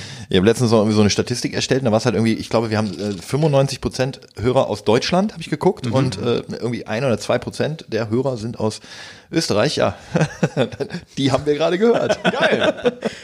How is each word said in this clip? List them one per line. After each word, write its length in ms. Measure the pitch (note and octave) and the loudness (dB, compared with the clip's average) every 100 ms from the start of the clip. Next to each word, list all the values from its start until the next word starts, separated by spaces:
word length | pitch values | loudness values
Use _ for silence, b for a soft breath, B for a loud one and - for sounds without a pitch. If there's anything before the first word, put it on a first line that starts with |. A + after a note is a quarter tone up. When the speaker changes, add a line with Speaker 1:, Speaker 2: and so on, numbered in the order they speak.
| B B B | B B B
Speaker 1:
ich 80 | F#2+ | 4
hab 60 | G2 | 6
letztens 240 | A#2 A#2+ | 4 4
noch 80 | A2+ | 4
irgendwie 140 | G#2 G#2+ | 4 4
so 60 | |
eine 80 | G#2 | 4
Statistik 440 | - - B2 - - | 2 -2 -4 -4 -4
erstellt 260 | - C3+ | 0 0
und 40 | C3 | 2
da 60 | |
war's 140 | A2 B2+ | 2 2
halt 80 | |
irgendwie, 200 | G2 A2+ | 2 2
ich 160 | A2 - | 0 0
glaube, 200 | A#2 A#2 | 0 0
wir 80 | G#2+ | 0
haben, 120 | A2 E2 | -2 -4
äh, 140 | G#2 | -6
fünfundneunzig 680 | F#2+ - C3+ D#3+ C#3 C#3 B2 | -6 -4 0 2 2 2 -2
Prozent 380 | A2+ - C3 - - - | -6 -2 -4 -6 -14 -2
Hörer 280 | A#2 B2+ - | 0 2 2
aus 160 | G#2 | 0
Deutschland, 500 | - A#2+ - F3+ G#3 | 2 2 2 0 0
hab 60 | - | -4
ich 100 | - | -8
geguckt, 380 | D#3 F3+ - B2 | 0 0 0 -2
Speaker 2:
Mhm. 60 | |
Speaker 1:
und, 240 | C3 C3 - | 0 0 -2
äh, 260 | B2 A#2+ - | -2 -2 -4
irgendwie 340 | - A#2 A#2 - | -6 -6 -6 -4
ein 180 | A2 | -2
oder 140 | C#3 G#2+ | 0 -2
zwei 220 | - A#2+ | 0 -2
Prozent 460 | A2+ - B2+ D#3 - | -2 -4 -4 -4 -4
der 220 | A2 A2 | -4 0
Hörer 280 | A#2+ C3+ A#2+ | 0 -2 -4
sind 220 | A2+ - | -6 -2
aus 200 | G#2+ - B B B B B | -2 -4 B B B B B
Österreich, 440 | D#3+ - G2 D3 - | -2 0 2 2 2
ja. 180 | A#2 - - | 0 -2 -4
<laughs> 1040 | - D3+ - D3+ - A2+ - C#3 F3 - - | 0 0 0 -2 0 -2 -4 -10 -10 -10 -2
Die 140 | C3+ | 0
haben 160 | C#3+ D3 | 2 0
wir 80 | D3 | 0
gerade 240 | E3 F3+ | 0 2
gehört. 440 | A#3 - - G#3 | 2 2 0 0
Speaker 3:
<laughs> 80 | - | 0
Geil. 680 | - G#3+ - - - B3 - - B | 2 2 2 0 0 -2 -2 -6 B